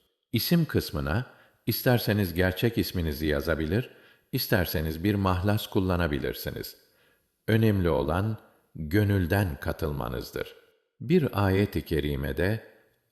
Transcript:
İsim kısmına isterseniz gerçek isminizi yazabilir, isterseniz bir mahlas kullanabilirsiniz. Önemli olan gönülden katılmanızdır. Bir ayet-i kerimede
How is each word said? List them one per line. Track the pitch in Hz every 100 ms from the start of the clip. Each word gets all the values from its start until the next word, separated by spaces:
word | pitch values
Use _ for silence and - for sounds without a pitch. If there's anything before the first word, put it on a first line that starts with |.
| _ _ _
İsim | 117 - 170
kısmına | 156 - - - 69 92 127 - _ _ -
isterseniz | - - 120 - 104 95
gerçek | 82 92 90 120 110
isminizi | 90 95 80 71 78
yazabilir, | 71 71 78 78 101 127 - - _ _
isterseniz | 135 - 110 87 82 78 78
bir | 92
mahlas | 101 95 92 101 107 -
kullanabilirsiniz. | - 92 87 85 73 69 - - - - - _ _ _ _ _ _ -
Önemli | 110 110 101 85
olan | 71 71 85 107 110 - _ _
gönülden | - 78 101 101 101 85 98 104 69
katılmanızdır. | - 76 78 71 60 62 55 - - - _ _ _ -
Bir | 117 180 139 -
ayet-i | 98 95 101 -
kerimede | - 78 71 71 71 67 90 110 - - _ _ _